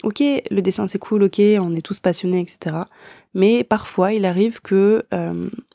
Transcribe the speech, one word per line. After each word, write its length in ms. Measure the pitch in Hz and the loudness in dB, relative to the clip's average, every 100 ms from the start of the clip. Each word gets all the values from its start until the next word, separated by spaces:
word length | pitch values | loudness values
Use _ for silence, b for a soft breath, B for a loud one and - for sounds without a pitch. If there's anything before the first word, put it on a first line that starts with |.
ok, 200 | 220 214 285 277 - | -6 -2 0 0 -2
le 100 | 202 | -2
dessin 280 | 185 - 190 | 0 -2 -4
c'est 100 | 196 | -6
cool, 260 | - 214 | -2 2
ok, 160 | 196 - 208 208 | 2 4 4 4
on 140 | 175 | 0
est 100 | 165 | -4
tous 140 | - 196 | -6 -4
passionnés, 420 | 185 165 180 185 | -2 0 0 -2
et 80 | 175 | -2
cetera, 380 | - 170 160 180 B B B B | -8 -8 -6 -8 B B B B
mais 300 | 185 196 233 | 0 2 2
parfois 500 | 233 214 - - 185 | 0 -4 -4 0 0
il 100 | 214 | 2
arrive 380 | 190 180 220 226 | 0 2 0 -2
que... 420 | - 196 196 220 - | -2 2 4 2 0
Euh, 300 | 185 170 170 180 - - | -6 -4 -6 -8 -10 -16